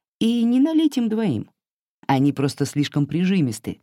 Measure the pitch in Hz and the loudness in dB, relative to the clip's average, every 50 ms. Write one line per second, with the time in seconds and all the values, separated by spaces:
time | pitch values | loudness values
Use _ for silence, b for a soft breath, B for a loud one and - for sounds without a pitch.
0 | _ _ _ - - 226 233 240 226 233 240 254 269 320 320 311 330 302 - - | _ _ _ -2 -2 0 0 0 0 2 2 2 2 2 2 2 2 2 0 0
1 | 240 226 220 220 226 202 131 104 95 - _ _ _ _ _ _ _ _ _ _ | -2 -2 -2 -2 0 0 -2 -2 -4 -10 _ _ _ _ _ _ _ _ _ _
2 | _ - 139 135 135 143 135 - 135 143 - - 147 135 - 143 143 - - 151 | _ 0 0 2 2 2 0 0 -2 -4 -2 -2 -4 -4 -2 -2 -4 -2 0 -2
3 | 147 139 143 160 180 185 196 190 156 123 110 - - 104 92 - | -2 -2 -2 -2 0 0 0 0 0 0 -2 -6 -10 -12 -12 -12